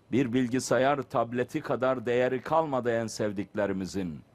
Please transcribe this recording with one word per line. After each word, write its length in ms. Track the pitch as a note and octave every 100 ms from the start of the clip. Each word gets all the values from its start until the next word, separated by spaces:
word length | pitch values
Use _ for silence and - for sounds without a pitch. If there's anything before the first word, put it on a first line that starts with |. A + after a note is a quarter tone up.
| _
bir 220 | A2+ C3
bilgisayar 680 | B2 B2 B2+ - B2 C3 C#3+
tableti 600 | B2 C3 A#2 B2 A#2 D#3
kadar 440 | - C3 B2+ C3 A2+
değeri 360 | B2 B2+ B2+
kalmadı 500 | - D#3+ D#3+ C3 A#2+
en 160 | A#2 A2
sevdiklerimizin. 1120 | - G#2+ G2 F#2+ G#2+ G2+ F#2+ F#2 F#2 F2+ D2 -